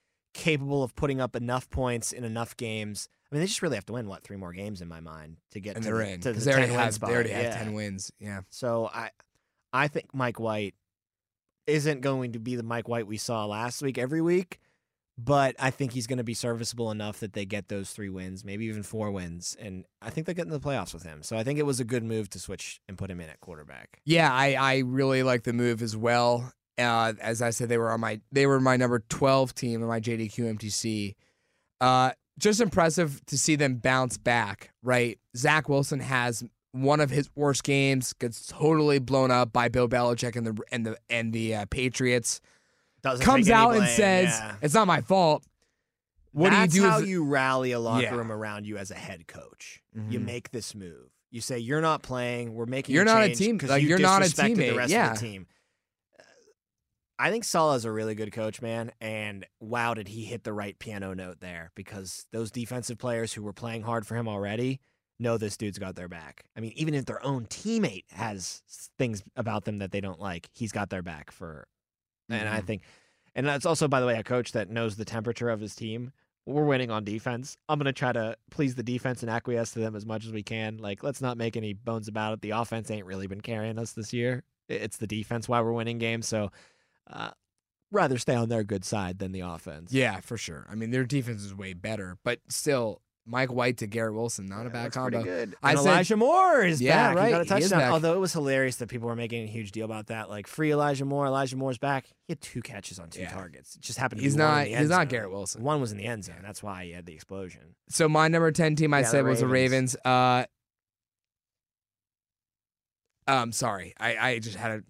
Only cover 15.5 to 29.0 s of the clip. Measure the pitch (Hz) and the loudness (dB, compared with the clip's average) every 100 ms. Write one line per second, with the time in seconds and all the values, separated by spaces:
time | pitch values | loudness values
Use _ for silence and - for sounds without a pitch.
15.5 | 104 131 - 139 123 110 127 117 113 123 | 2 -2 -2 -4 -4 -4 -4 -4 -4 -4
16.5 | 117 113 117 113 107 104 104 107 104 98 | -4 -4 -4 -4 -4 -6 -8 -8 -6 -6
17.5 | 104 - 101 95 - 101 95 92 95 104 | -6 -6 -8 -8 -10 -8 -8 -10 -10 -10
18.5 | 101 113 107 98 110 104 98 87 85 - | -6 -6 -6 -8 -6 -4 -4 -8 -10 -10
19.5 | - 107 92 - _ 110 160 160 175 165 | -10 -12 -12 -14 _ -10 -8 -6 -6 -6
20.5 | 151 143 131 90 82 85 76 - 113 117 | -6 -4 -4 -6 -10 -14 -14 -8 -4 -2
21.5 | 147 147 127 117 123 113 110 104 92 - | 0 0 -2 -2 -4 -2 -4 -6 -10 -12
22.5 | 95 - - - 92 95 87 80 69 - | -12 -12 -14 -14 -10 -8 -8 -12 -16 -16
23.5 | 78 73 67 - _ 147 165 156 127 139 | -16 -16 -20 -20 _ 2 4 4 4 4
24.5 | 131 135 135 127 131 135 131 131 123 120 | 4 4 2 0 2 2 4 4 2 0
25.5 | 117 120 113 117 107 117 120 120 120 123 | 2 2 0 -2 -2 2 4 4 2 -2
26.5 | - _ - 120 117 113 107 107 117 120 | -14 _ 0 2 4 2 0 -4 0 0
27.5 | 113 120 117 117 113 113 107 - 135 139 | 0 0 2 2 0 -2 -4 -2 4 6
28.5 | 135 131 127 123 120 | 6 6 4 4 2